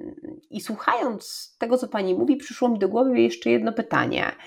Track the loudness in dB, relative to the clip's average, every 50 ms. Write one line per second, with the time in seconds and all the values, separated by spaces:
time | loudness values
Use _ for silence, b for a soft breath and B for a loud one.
0 | -14 -14 -14 -14 -16 -16 -16 -16 _ _ -12 -12 -8 -8 -10 -4 -2 -2 0 0
1 | -2 -4 -4 -6 -10 -12 -14 -14 -14 -16 _ _ 0 0 0 0 0 -2 -2 -2
2 | 0 2 2 2 2 2 2 0 0 -10 -4 0 0 0 2 2 0 0 2 2
3 | 2 4 6 6 4 4 4 0 2 2 2 4 2 0 -2 -2 -4 0 0 0
4 | 2 2 0 0 -2 -2 -4 B B